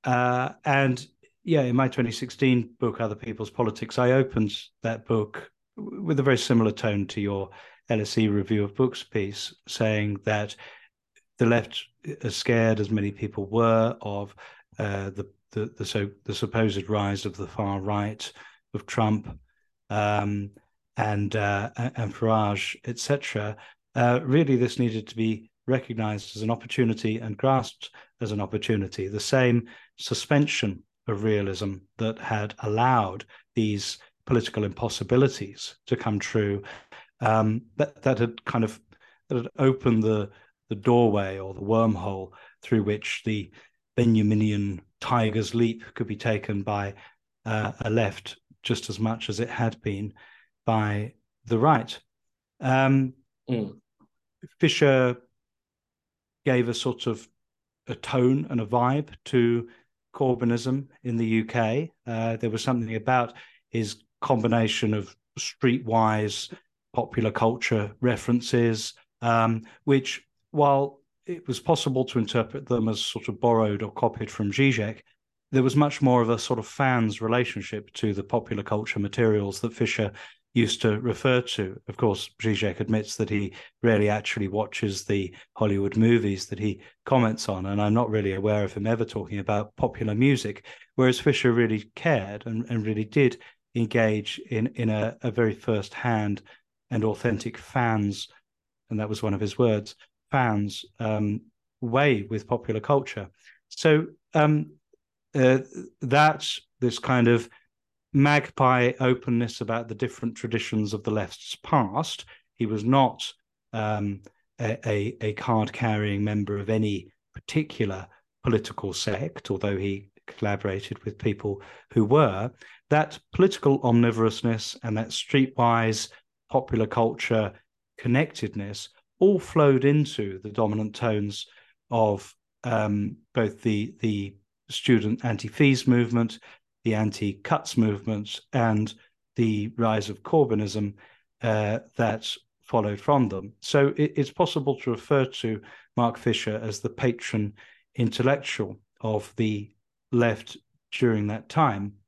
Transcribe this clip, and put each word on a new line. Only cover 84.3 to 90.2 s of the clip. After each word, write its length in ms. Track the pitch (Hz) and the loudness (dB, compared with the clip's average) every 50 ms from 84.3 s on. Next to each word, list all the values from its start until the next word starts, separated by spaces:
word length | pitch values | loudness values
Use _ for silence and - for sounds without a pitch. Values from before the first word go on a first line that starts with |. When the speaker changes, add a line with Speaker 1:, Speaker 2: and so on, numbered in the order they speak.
| - 113 101 | -4 -4 -4
Speaker 1:
watches 580 | 95 95 107 107 - - - - 104 95 95 - | -2 -2 -4 -4 -4 -6 -4 -4 -4 -4 -6 -4
the 300 | - 104 101 95 92 - - - _ _ | -2 -2 -2 -2 -4 -10 -16 -20 _ _
Hollywood 400 | - 110 104 98 98 98 101 95 | -2 0 0 2 0 -2 0 2
movies 500 | 110 113 117 120 113 104 101 98 92 - | 4 6 6 6 4 4 0 -2 -4 -6
that 140 | - 101 95 | -10 -8 -4
he 200 | 104 107 95 - - - _ _ _ | -4 -4 -4 -6 -12 -20 _ _ _
comments 440 | - 135 131 117 110 110 110 - - | 2 2 4 4 2 0 -4 -4 -6
on, 180 | 98 92 92 | -4 -4 -4
and 160 | 98 101 104 | -4 -2 0
I'm 120 | 104 104 107 | 2 2 2
not 160 | 117 120 110 | 2 2 0
really 240 | 107 107 98 98 95 | -2 -2 0 -2 -2
aware 280 | 95 98 107 107 104 | 0 0 0 0 0
of 100 | 101 92 | -2 -4
him 140 | - 104 101 | -6 -4 -2
ever 180 | 110 117 113 113 | -2 0 -2 -2
talking 360 | - - 110 92 85 104 101 | -4 -4 -10 -8 -6 -8 -6
about 340 | 95 - 104 101 107 - _ | -4 -2 -2 -2 -4 -6 _
popular 400 | - - 120 - - 113 107 104 | -4 -4 -4 -2 -4 -4 -2 2
music, 500 | 110 | 4